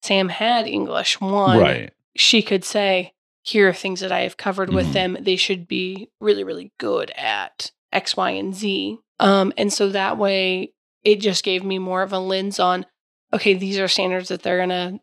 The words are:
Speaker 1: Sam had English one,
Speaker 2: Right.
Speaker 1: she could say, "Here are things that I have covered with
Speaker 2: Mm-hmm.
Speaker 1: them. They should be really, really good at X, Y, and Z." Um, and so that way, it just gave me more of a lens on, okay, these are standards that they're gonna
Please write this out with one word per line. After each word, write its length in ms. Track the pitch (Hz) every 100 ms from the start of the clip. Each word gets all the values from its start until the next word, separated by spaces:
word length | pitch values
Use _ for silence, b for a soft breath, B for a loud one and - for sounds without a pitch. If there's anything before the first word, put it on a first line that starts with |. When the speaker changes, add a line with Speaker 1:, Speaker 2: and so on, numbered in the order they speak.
Speaker 1:
Sam 260 | - 196 190
had 380 | - 226 240 214
English 520 | - - - - -
one, 360 | 190 202 190 -
Speaker 2:
Right. 340 | 80 62 50 _ _ -
Speaker 1:
she 260 | - 226
could 200 | - 196
say, 500 | - 214 202 185 170 _ _ _
"Here 240 | - 220 196
are 40 |
things 260 | 175 190 185
that 100 | 190
I 100 | 180
have 160 | 190 -
covered 320 | 208 190 185
with 120 | 185 165
Speaker 2:
Mm-hmm. 60 |
Speaker 1:
them. 240 | 185 185 185
They 140 | 196 185
should 320 | - 190 170
be 420 | 196 185 190 220 _
really, 240 | 208 202
really 280 | 190 185 202 -
good 340 | 220 - -
at 600 | - 123 101 90 - - - _
X, 240 | 190 - -
Y, 160 | 185
and 220 | 190 196 185
Z." 440 | 208 196 196 226 _ -
Um, 320 | 196 196 190 -
and 160 | 208
so 160 | - 196
that 300 | 196 190 214
way, 540 | 202 196 185 185 - _ _ _
it 120 | 214 208
just 220 | 208 180
gave 200 | 202 185
me 160 | 190 190
more 240 | 185 185
of 100 | 190
a 60 | 190
lens 400 | 190 190 196 196
on, 260 | 180 180 - _ _ _ _
okay, 220 | 214 208 185
these 240 | 190 196
are 80 | 185
standards 400 | 208 185 185 180
that 140 | 180
they're 160 | - 180
gonna 400 | 180 180 180 202